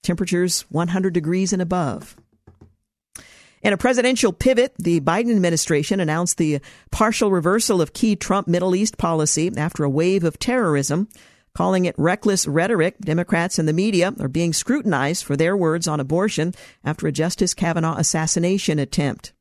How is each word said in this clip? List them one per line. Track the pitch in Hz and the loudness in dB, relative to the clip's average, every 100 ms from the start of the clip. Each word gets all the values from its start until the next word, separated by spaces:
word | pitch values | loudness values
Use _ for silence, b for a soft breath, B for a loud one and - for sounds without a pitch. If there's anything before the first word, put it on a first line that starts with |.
temperatures | - 175 180 175 180 - - | -2 -2 0 0 2 -2 -4
one | 151 170 | -2 0
hundred | 185 190 | 0 0
degrees | 175 156 185 190 | 0 0 -2 0
and | 190 | -2
above. | 175 180 147 85 - - _ _ - _ - _ _ _ _ - B B B B | 0 -2 -2 -4 -12 -20 _ _ -20 _ -20 _ _ _ _ -20 B B B B
In | 214 | -2
a | 196 | 2
presidential | 247 247 247 254 220 | 2 2 2 2 0
pivot, | 175 254 233 269 - | 2 2 4 2 -2
the | 170 170 | 0 0
Biden | 139 180 240 | 2 0 2
administration | 220 175 165 - 151 - 196 | 2 2 0 0 0 0 -2
announced | 160 156 175 - | 0 -2 -2 0
the | 156 143 B B B | 0 -2 B B B
partial | - 220 220 214 | -2 0 2 2
reversal | 185 165 208 - 190 | 2 2 0 2 0
of | 156 | 0
key | - 220 | 0 0
Trump | 202 - 202 180 | 0 0 -2 0
Middle | 175 185 185 | 0 2 0
East | 214 - | -2 -2
policy | 170 160 151 - 160 113 | -2 0 0 0 -2 -2
after | 156 - | -4 -2
a | 143 | -2
wave | 139 175 190 | 0 2 2
of | 170 - | 0 -2
terrorism. | - 254 196 143 139 151 214 b b b b | -2 0 2 0 0 -2 -4 b b b b
Calling | - 180 190 180 | -4 0 2 0
it | - | 0
reckless | 156 185 214 190 - | 0 2 0 0 0
rhetoric, | 147 185 214 165 - | 0 0 2 0 -2
Democrats | 202 160 175 170 175 - | -2 -2 0 0 0 0
and | 156 | 0
the | |
media | 156 208 190 180 240 | 2 2 2 0 0
are | 147 | -4
being | 156 170 | 0 0
scrutinized | 156 - 277 226 143 139 180 | -2 -2 0 0 0 0 -2
for | - 139 | -4 0
their | 160 202 | 2 2
words | 165 165 165 | 0 0 -2
on | 151 | -2
abortion | 135 160 208 180 160 B B B | 0 0 0 0 -2 B B B
after | - 156 160 | -6 -4 -4
a | |
Justice | 143 165 - 180 | 0 -2 0 -2
Kavanaugh | - 170 165 160 160 | 0 -2 0 -2 0
assassination | 165 165 160 170 170 190 - 151 | -2 0 0 0 0 0 0 -2
attempt. | 135 - 143 - - _ | 0 0 -2 -4 -14 _